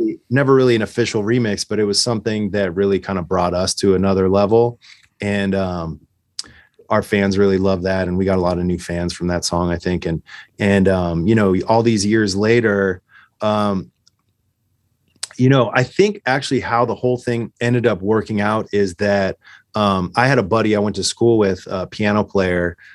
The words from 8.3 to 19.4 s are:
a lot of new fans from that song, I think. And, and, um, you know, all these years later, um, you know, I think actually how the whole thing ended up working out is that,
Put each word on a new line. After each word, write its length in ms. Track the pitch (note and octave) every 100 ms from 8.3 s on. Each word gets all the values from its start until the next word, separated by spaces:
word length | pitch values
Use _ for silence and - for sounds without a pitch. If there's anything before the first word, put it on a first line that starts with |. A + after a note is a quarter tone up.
| F#2+
a 40 |
lot 180 | F2 F2
of 40 |
new 160 | F2+ F2
fans 320 | - F2 F2
from 160 | - F2
that 160 | F2
song, 260 | - F2 F2
I 80 | F2
think. 280 | F2+ F2 F2
And, 180 | D#2+ - - - -
and, 300 | G#2 G2 F#2+
um, 400 | F#2+ F2 E2+ E2+
you 80 | A2+
know, 200 | G2+ F#2 -
all 160 | A2+
these 220 | A#2 A2 G2+
years 280 | A2 G#2
later, 680 | F#2+ G#2+ A#2+ A2 G2+ G2 F#2 _ - _ _
um, 500 | G#2+ G#2+ G#2 G2 - _ _ _ _ _ _ _ _ _ _ _ _ _ - -
you 140 | B2+
know, 200 | C3+ A2
I 100 | B2+
think 380 | C3+ - G#3 G#3 B2
actually 360 | C#3 C3 C3
how 240 | F#2+ A#2 A#2+
the 100 | G#2
whole 220 | B2 B2
thing 340 | - A#2 A2 _
ended 260 | A#2+ B2 G2+
up 160 | F2+
working 380 | F#2+ A2 - G#2+
out 280 | G#2 A2 G2+
is 240 | G2+ G2+ E2+
that, 420 | G#2 G2+ F#2+ -